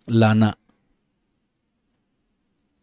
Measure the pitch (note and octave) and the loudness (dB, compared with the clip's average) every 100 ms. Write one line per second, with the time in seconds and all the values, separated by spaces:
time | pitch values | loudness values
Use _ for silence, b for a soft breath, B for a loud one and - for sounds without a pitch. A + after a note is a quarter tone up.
0 | - A2+ A2 G#2+ G#2+ - _ _ _ _ | -4 0 0 2 -2 -4 _ _ _ _
1 | _ _ _ _ _ _ _ _ _ _ | _ _ _ _ _ _ _ _ _ _
2 | _ _ _ _ _ _ _ _ | _ _ _ _ _ _ _ _